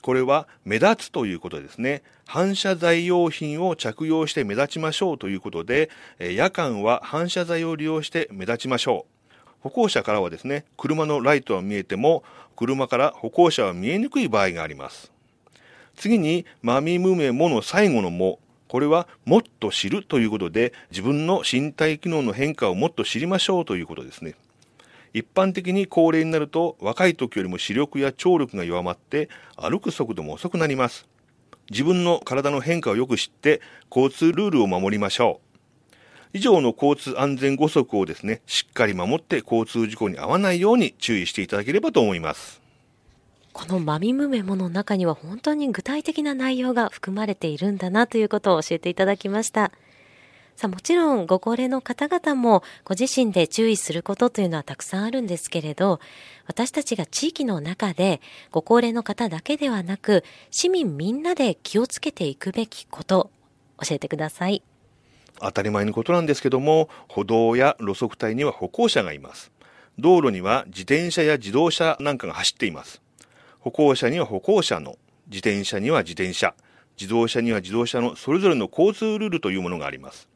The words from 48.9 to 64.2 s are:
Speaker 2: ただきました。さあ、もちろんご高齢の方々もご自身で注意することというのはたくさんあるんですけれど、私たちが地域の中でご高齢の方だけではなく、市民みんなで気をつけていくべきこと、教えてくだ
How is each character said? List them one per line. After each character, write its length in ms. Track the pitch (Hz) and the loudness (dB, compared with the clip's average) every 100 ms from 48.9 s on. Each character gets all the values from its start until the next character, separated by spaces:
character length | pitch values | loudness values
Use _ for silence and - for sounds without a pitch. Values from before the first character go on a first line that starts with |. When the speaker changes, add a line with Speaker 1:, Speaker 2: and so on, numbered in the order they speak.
| 175 | 0
Speaker 2:
た 100 | 190 | 0
だ 120 | 202 | 0
き 120 | 196 | -2
ま 120 | 208 | -4
し 80 | 220 | -2
た。 220 | 220 208 _ _ _ _ _ _ _ _ - | 0 -2 _ _ _ _ _ _ _ _ -6
さ 80 | 208 | -6
あ、 20 | |
も 100 | 185 | -6
ち 160 | - 349 | 0 2
ろ 180 | 320 | 4
ん 140 | 247 170 | 2 2
ご 120 | 185 | 0
高 160 | - 233 | 2 -2
齢 140 | 254 | -2
の 120 | 262 | -2
方 260 | - 240 294 | -4 -4 -2
々 260 | 359 330 277 | 0 0 2
も 280 | 233 196 - - | 6 4 4 -20
ご 120 | - 190 | -8 -2
自 40 | |
身 280 | 262 - 233 | 0 2 2
で 160 | 185 160 | 2 0
注 220 | - 226 | 2 2
意 80 | 208 | 2
す 160 | - | -2
る 100 | 165 | -6
こ 120 | - 202 | -4 0
と 140 | 247 | 0
と 120 | 220 | 2
い 40 | 185 | -2
う 40 | |
の 80 | 160 | -2
は 60 | |
た 120 | - 139 | -8 -14
く 60 | |
さ 200 | - 190 | -8 -4
ん 20 | |
あ 80 | 220 | -4
る 100 | 262 | -4
ん 60 | 220 | -4
で 100 | 170 | -6
す 120 | - | -4
け 120 | 170 | -6
れ 140 | 151 147 | -6 0
ど、 240 | 196 165 - - - - - | 0 0 -4 -20 -20 -20 -10
私 240 | - 247 | -4 -2
た 120 | - | -4
ち 120 | 285 208 | -4 -4
が 100 | 160 | -4
地 240 | - 311 | -4 -4
域 160 | 320 262 | -2 -4
の 160 | 175 | -2
中 320 | 147 185 202 | -6 -4 -4
で 280 | 175 190 156 - - - | 0 0 0 -6 -20 -4
ご 100 | 165 | -4
高 160 | - 233 | 4 4
齢 120 | 233 | 4
の 120 | 233 | -2
方 260 | 220 202 226 | -6 -4 -4
だ 100 | 160 | -4
け 160 | - 294 | -4 -2
で 140 | 285 | 0
は 140 | 214 | -2
な 140 | 175 196 | -4 -4
く、 260 | - 190 - - - | 4 4 2 -20 -10
市 200 | - 349 | -2 0
民 280 | 370 247 143 | 2 0 -2
み 140 | 175 | -2
ん 100 | 262 | -2
な 140 | 330 359 | -2 2
で 220 | 247 165 | 0 0
気 180 | - 208 | -2 0
を 80 | 247 | 0
つ 140 | - | -4
け 100 | 302 | -8
て 140 | - 156 | -4 -6
い 100 | 135 | -4
く 160 | 190 | -6
べ 140 | 226 220 | -4 -6
き 200 | - - | -8 -16
こ 160 | - | -16
と、 260 | - 190 - _ _ _ _ - | 0 2 0 _ _ _ _ -12
教 160 | - 143 | -6 -4
え 40 | |
て 80 | - | -4
く 100 | |
だ 120 | 151 | -6